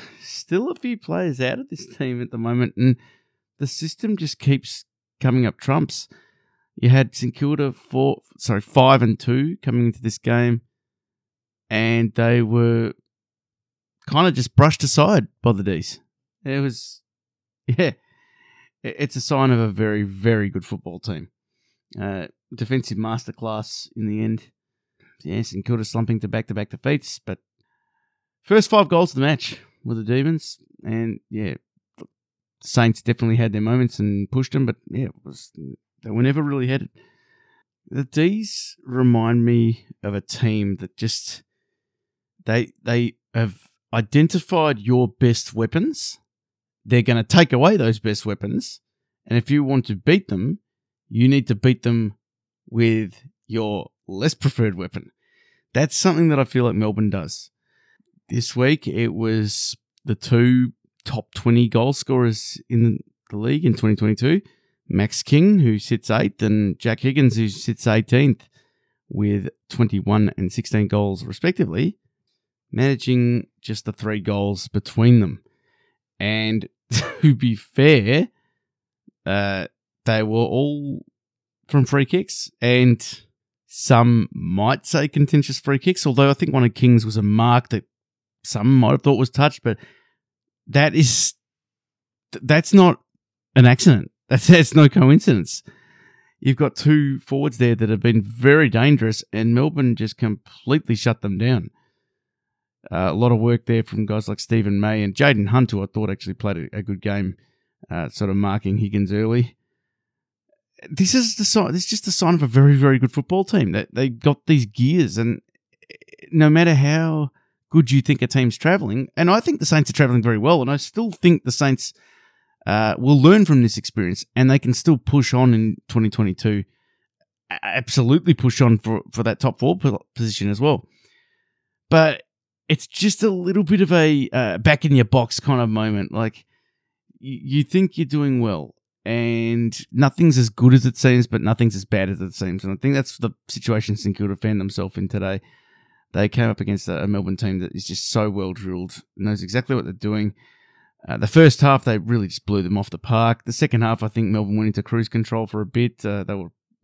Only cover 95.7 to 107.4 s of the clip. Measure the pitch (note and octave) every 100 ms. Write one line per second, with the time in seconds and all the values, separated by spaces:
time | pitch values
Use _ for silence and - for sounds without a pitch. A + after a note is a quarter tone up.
95.7 | _ _ _ _ _ _ _ C3 C3 C#3
96.7 | - D3 D3+ C#3+ C3+ - C3+ C#3+ A#2+ B2
97.7 | A2+ A2 G#2+ A#2+ A2+ G2+ A#2 B2+ D3+ C#3
98.7 | A2+ C#3 D3 A2+ G#2+ - - A2+ A#2+ D3+
99.7 | D#3+ B2+ A2+ A2 - A#2 G#2 _ - -
100.7 | D3+ - A2+ B2 A2 G#2 F#2+ A#2 C#3 E2+
101.7 | - _ _ _ _ _ _ _ _ _
102.7 | _ - E2+ F#2 F#2 A#2+ A2+ A#2 A#2+ -
103.7 | A#2 G#2+ G#2 G#2 G#2+ G#2+ G#2 - A2+ G2+
104.7 | G2+ G#2 G#2+ G2+ - C#3+ A2+ G2+ B2 B2+
105.7 | G#2 G2 - G#2+ G2 - - G#2 E2+ C#2+
106.7 | G#2 G2+ G2 G#2+ G2+ F#2+ -